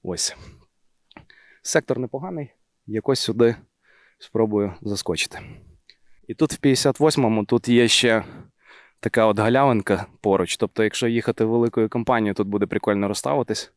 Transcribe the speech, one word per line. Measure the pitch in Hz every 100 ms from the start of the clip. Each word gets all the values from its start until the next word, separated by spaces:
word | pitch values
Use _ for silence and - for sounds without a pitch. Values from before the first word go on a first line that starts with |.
Ось. | 90 87 - - - - _ _ _ _ _ - _ _ _ _
Сектор | - 160 - 120
непоганий, | 127 131 180 170 131 _ _ _ -
якось | 107 - 131
сюди | - 113 117 113 _ _ _ _ _ _
спробую | - 113 110 104 101 87
заскочити. | 104 101 - 82 - - - - - _ _ _ _ - -
І |
тут | 113 156
в | -
п'ятдесят | 143 127 143 131
восьмому | 151 147 120 110
тут | 104 120 123
є | 120 117
ще | - 123 113 95 - - _ _ - _ _
така | 110 - 110
от | 104
галявинка | 107 127 139 113 - 92 92 _
поруч. | 107 95 90 -
Тобто, | 107 -
якщо | 107 - 120
їхати | 117 - 113
великою | 110 117 117 117 110
компанією, | 120 117 120 107
тут | 98 101
буде | 101 98
прикольно | 101 - 101 101
розставитись. | 104 135 143 120 110 -